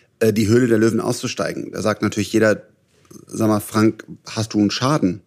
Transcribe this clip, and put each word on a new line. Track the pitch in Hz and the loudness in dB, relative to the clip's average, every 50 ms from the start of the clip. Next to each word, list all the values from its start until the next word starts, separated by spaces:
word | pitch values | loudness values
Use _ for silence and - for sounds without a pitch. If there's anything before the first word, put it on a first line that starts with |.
| _ _ _ - | _ _ _ -2
äh, | 113 110 | 0 2
die | 104 110 113 | 2 2 2
Höhle | 101 113 120 127 117 | 4 4 4 4 4
der | 113 107 | 4 4
Löwen | 110 113 107 110 | 4 2 2 0
auszusteigen. | - 110 123 - - 120 - - 98 - - - - - | -2 -4 -4 -6 -6 -8 -6 -6 -6 -6 -6 -8 -10 -10
Da | - 95 | -8 -4
sagt | 95 107 104 - | -2 -2 -2 -2
natürlich | - 104 - - 98 - | -2 -2 -2 -2 -4 -2
jeder, | - 110 110 110 104 87 - _ _ _ _ _ _ _ _ - - - - | 0 2 2 2 2 0 -4 _ _ _ _ _ _ _ _ -20 -20 -20 -20
„Sag | - - - 113 110 | -12 -6 -2 0 0
mal, | 110 104 | 0 0
Frank, | 101 - - 107 107 110 - - - - 82 - _ | -2 -2 0 2 2 2 2 -2 -8 -20 -20 -20 _
hast | - - 113 107 - - | -8 -6 -6 -4 -2 0
du | 107 | 0
einen | 104 101 | 0 0
Schaden?“ | - - 123 131 151 147 - 92 87 107 - | 0 0 0 0 0 0 0 -2 -2 -6 -10